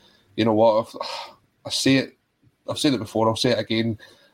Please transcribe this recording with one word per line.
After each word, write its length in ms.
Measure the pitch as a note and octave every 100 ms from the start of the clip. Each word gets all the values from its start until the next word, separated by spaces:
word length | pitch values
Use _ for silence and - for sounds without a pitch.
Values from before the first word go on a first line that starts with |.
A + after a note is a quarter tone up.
| _ _ _ -
you 80 |
know 100 | A2+
what, 320 | G#2+ A2+ A2 A#2
I've, 20 | - - - - -
<sighs> 300 | _ _ -
I 40 |
say 260 | - C3+ C3+
it, 200 | - _ _ _ _ _ -
I've 100 | -
said 160 | D3+
it 40 | A#2
before, 300 | G#2+ A2 A2+
I'll 80 | A2
say 140 | B2+
it 80 | A2
again. 400 | A2 A2+ A#2 G#2+ - _ _